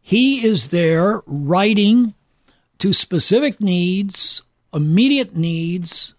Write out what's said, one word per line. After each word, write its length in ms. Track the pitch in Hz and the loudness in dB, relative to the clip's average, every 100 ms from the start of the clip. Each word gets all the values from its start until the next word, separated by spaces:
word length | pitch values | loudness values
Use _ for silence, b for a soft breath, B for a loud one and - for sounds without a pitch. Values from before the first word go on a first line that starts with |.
He 440 | - 214 262 269 | 0 2 2 2
is 240 | 226 190 - | 0 -2 -2
there 520 | 175 165 160 190 226 | 0 2 2 0 -2
writing 880 | - 143 143 175 208 208 208 233 233 - _ _ _ _ _ _ | -6 -8 -2 0 2 2 4 4 2 -4 _ _ _ _ _ _
to 140 | 202 | -2
specific 640 | - - 175 - 220 294 - | -2 -2 -2 2 2 0 -2
needs, 840 | 208 180 175 190 202 - - - _ _ _ | -2 0 0 -2 -4 -6 -8 -8 _ _ _
immediate 600 | 151 151 170 262 285 247 | -4 2 2 4 2 -2
needs 800 | 165 170 165 165 180 170 - - | -4 -4 -4 -4 -6 -6 -6 -8